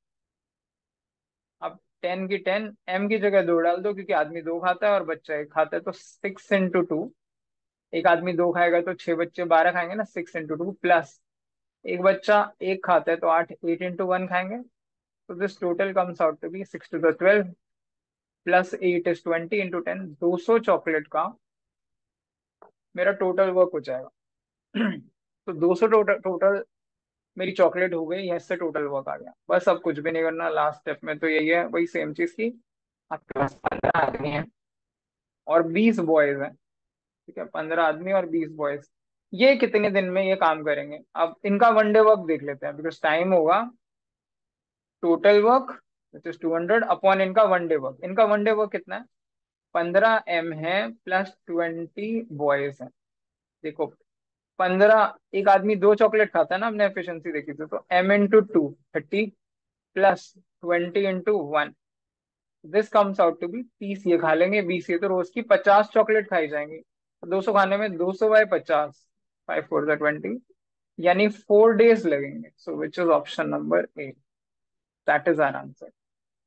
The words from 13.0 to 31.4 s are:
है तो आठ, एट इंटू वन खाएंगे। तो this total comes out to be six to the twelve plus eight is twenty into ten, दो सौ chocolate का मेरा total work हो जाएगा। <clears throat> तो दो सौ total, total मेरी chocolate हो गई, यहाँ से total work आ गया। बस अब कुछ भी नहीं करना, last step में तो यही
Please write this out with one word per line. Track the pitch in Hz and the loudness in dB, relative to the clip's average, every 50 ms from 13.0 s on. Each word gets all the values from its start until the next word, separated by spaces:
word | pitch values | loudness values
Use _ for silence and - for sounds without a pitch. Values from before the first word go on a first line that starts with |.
| 151 165 | 2 0
है | 170 | -2
तो | 165 - | 0 0
आठ, | 165 160 165 170 - | 0 0 0 0 -2
एट | 165 - - 170 170 165 | -8 -8 -4 -4 -4 -4
इंटू | 180 180 175 175 190 | -6 -8 -6 -6 -2
वन | 180 185 185 185 | -2 -2 -2 -2
खाएंगे। | 180 180 180 185 190 214 247 247 - _ _ _ _ _ _ _ _ _ _ _ - | -4 -4 -4 -4 -4 -10 -12 -14 -18 _ _ _ _ _ _ _ _ _ _ _ -16
तो | 175 | -8
this | 170 202 190 - | -6 -6 -8 -6
total | - 185 175 175 175 196 196 190 | -6 -4 -4 -2 -2 -2 -2 0
comes | 196 180 180 175 - | -2 -2 -2 -2 -2
out | 170 156 156 - | -2 -2 -2 -4
to | - 160 | -10 -12
be | 175 190 190 | -10 -12 -12
six | - - 165 - - | -14 -14 -18 -14 -10
to | 175 156 | -6 0
the | 165 160 160 - | 0 0 0 2
twelve | 170 190 208 208 190 180 175 - _ _ _ _ _ _ _ _ _ _ _ _ _ _ _ _ _ | 2 4 4 4 0 -2 -10 -18 _ _ _ _ _ _ _ _ _ _ _ _ _ _ _ _ _
plus | 175 180 180 185 180 - - | 2 2 2 2 0 -6 -4
eight | 190 180 175 170 175 | -2 -2 -2 0 -2
is | 175 170 - | -2 -4 -4
twenty | _ 170 165 165 170 170 214 208 | _ -4 -4 -4 -4 -4 -4 -4
into | 190 180 175 170 | -4 -4 -6 -6
ten, | 170 175 180 190 190 165 147 - | -6 -6 -8 -8 -10 -14 -10 -4
दो | 175 170 180 | -2 -2 -2
सौ | 175 175 - 226 226 | -2 0 0 0 0
chocolate | 226 208 180 - - 165 160 151 151 - | 2 0 0 0 0 -2 -4 -4 -4 -4
का | - 151 170 214 233 _ _ _ _ _ _ _ _ _ _ _ _ _ _ _ _ _ _ _ _ _ _ _ _ _ - _ _ _ _ _ _ | -4 -4 -4 -4 -8 _ _ _ _ _ _ _ _ _ _ _ _ _ _ _ _ _ _ _ _ _ _ _ _ _ -20 _ _ _ _ _ _
मेरा | 180 180 196 | -2 0 0
total | 196 196 190 185 180 190 196 190 | 0 0 -2 -2 2 2 0 2
work | 180 185 180 180 - | 4 2 2 2 0
हो | 151 | -6
जाएगा। | 131 135 127 131 131 - _ _ _ _ _ _ _ _ _ _ _ _ - | -8 -6 -8 -10 -10 -14 _ _ _ _ _ _ _ _ _ _ _ _ -6
<clears throat> | 208 233 196 170 143 - _ _ _ _ _ _ _ _ | -4 -4 -4 -4 -8 -14 _ _ _ _ _ _ _ _
तो | 208 | -12
दो | 170 151 165 175 180 | -4 -2 0 0 2
सौ | 175 226 | 2 2
total, | 214 226 214 202 202 196 | 4 4 4 4 2 0
total | - - 190 180 165 190 196 202 196 - - _ _ _ _ _ _ _ _ _ _ _ _ _ | -2 -2 -6 -4 0 0 0 0 0 -4 -10 _ _ _ _ _ _ _ _ _ _ _ _ _
मेरी | 185 185 190 | -8 -8 -6
chocolate | 190 - 180 160 - 180 185 180 170 | 0 2 2 2 2 0 -2 -2 -2
हो | 165 160 | -6 -6
गई, | 156 175 190 | -6 -6 -6
यहाँ | 196 180 170 160 | -4 -6 -6 -6
से | - - 185 | -6 -8 -6
total | 170 175 160 147 156 147 | -6 -6 -6 -4 -4 -6
work | 143 143 135 131 147 | -4 -6 -6 -6 -8
आ | 143 | -10
गया। | 143 - - - _ _ - | -10 -12 -18 -20 _ _ -2
बस | 175 180 180 196 | -2 2 2 2
अब | 175 170 | 0 2
कुछ | - 170 147 147 | -2 -4 -4 -4
भी | 147 165 | -4 -4
नहीं | 165 160 | -4 -2
करना, | 165 160 160 165 170 165 | -2 -4 -4 -4 -6 -4
last | 156 151 151 151 151 - | -2 -2 -2 -2 -4 -6
step | _ 160 143 - - | _ -10 -10 -8 -8
में | 156 151 151 | -10 -8 -4
तो | 165 160 | -4 -2
यही | 156 156 | 0 0